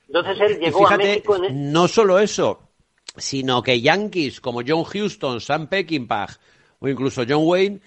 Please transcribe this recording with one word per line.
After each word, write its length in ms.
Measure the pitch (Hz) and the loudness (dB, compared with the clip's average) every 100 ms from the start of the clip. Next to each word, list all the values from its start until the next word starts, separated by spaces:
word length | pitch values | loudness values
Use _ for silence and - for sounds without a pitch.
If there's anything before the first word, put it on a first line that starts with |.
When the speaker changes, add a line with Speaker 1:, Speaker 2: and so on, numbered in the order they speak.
| - | -4
Speaker 1:
Entonces 340 | 160 170 185 | -2 -2 0
él 160 | 208 180 | 0 2
Speaker 2:
Y 60 | 165 | 0
Speaker 1:
llegó 140 | 156 196 | 4 4
a 40 | |
Speaker 2:
fíjate, 180 | 196 202 | 4 2
Speaker 1:
México 280 | 208 208 196 | 0 0 0
en 80 | 185 | -2
e- 40 | |
Speaker 2:
no 340 | 135 143 160 175 | -4 0 2 2
solo 320 | 226 202 185 | 4 4 4
eso, 400 | 208 - 127 92 _ _ _ _ - - | 2 0 -2 -2 _ _ _ _ -20 -14
sino 460 | - 135 131 123 | -8 -4 0 0
que 180 | 117 123 | 2 2
yanquis 640 | 131 185 214 180 135 - | 2 2 0 -4 -4 -6
como 200 | 127 120 123 | -6 -6 -2
John 140 | 160 | -2
Huston, 580 | 156 196 208 - 143 117 | -2 -4 -6 -4 -6 -4
Sam 280 | - 156 156 | -4 -4 -2
Peckinpah 600 | 196 165 151 117 110 90 - _ _ _ _ | -4 -2 -4 -2 -4 -6 -12 _ _ _ _
o 100 | 131 | -4
incluso 340 | 127 131 131 120 | -2 -2 -2 0
John 200 | 151 160 | 2 2
Wayne 320 | 180 196 202 | 2 0 -2